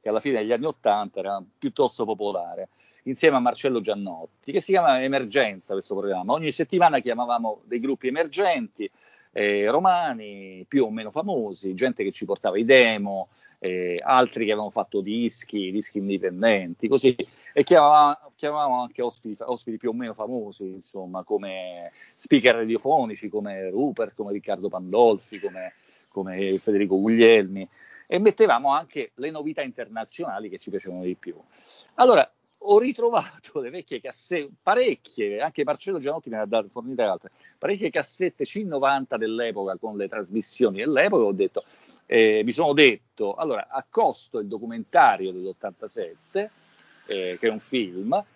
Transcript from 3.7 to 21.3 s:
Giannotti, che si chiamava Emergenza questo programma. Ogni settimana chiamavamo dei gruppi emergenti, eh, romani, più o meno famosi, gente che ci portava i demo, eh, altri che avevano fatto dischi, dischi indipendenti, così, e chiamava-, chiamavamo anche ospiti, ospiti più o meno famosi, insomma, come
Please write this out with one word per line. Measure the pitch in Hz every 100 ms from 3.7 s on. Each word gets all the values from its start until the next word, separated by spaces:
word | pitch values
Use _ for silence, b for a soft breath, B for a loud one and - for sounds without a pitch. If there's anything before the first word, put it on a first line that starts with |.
| 120
Giannotti, | 104 101 98 82 82 _ -
che | 170
si | 175
chiamava | 190 165 131
Emergenza | 135 139 123 139 117 95 -
questo | 98 -
programma. | 98 101 92 92
Ogni | 143 160
settimana | - 165 185 170 143
chiamavamo | 123 117 120 120 117 107
dei | _ 117
gruppi | 127 135 127
emergenti, | 135 165 143 196 156 113 _ 101 b b b b
eh, | - 104 101 104
romani, | 135 185 180 165 120 107 101 95 92 92
più | 143 113
o |
meno | 110 107
famosi, | 147 185 165 107 90 95
gente | 92 131 120
che | 98
ci | -
portava | 98 98 107 95
i |
demo, | 113 131 117 110 101 98 92 b b b
eh, | 92 90 90 87
altri | - 131 123 -
che | 107
avevano | 107 104
fatto | 110 98 104
dischi, | 95 113 117 - - 107 92
dischi | 98 104 107
indipendenti, | 98 98 92 90 113 104 90 87 113
così, | 131 135 123 - B B
e | -
chiamava-, | 143 175 147 151 147 147 143
chiamavamo | _ 147 151 147 123
anche | 120 -
ospiti, | 120 - 113 104
ospiti | 117 120 - 110
più | 120
o |
meno | 113 123
famosi, | 107 107 127 104 95 95
insomma, | 95 - 101 92 92
come | 90